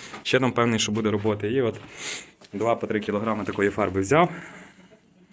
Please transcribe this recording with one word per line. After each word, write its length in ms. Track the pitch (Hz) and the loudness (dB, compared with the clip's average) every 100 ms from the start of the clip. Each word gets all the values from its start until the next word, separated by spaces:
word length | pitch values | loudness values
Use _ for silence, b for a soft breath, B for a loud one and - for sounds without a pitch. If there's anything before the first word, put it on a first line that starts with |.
| B B | B B
Ще 160 | - 131 | 0 2
там 120 | 127 | 2
певний, 280 | 117 120 110 | 2 2 2
що 120 | - | 0
буде 200 | 107 107 | 0 0
роботи. 400 | 104 107 104 104 | 0 0 0 0
І 100 | 131 | 0
от 140 | 117 104 B B B B B - - | 0 -4 B B B B B -20 -12
два 220 | 98 117 113 | -2 0 0
по 120 | - | 0
три 120 | 107 | -2
кілограми 440 | 104 101 110 107 | 0 -2 0 -2
такої 260 | 98 101 101 | -2 2 2
фарби 320 | 107 98 95 | 2 0 2
взяв. 280 | 95 151 170 B B B B B B - _ _ _ | 4 6 4 B B B B B B -20 _ _ _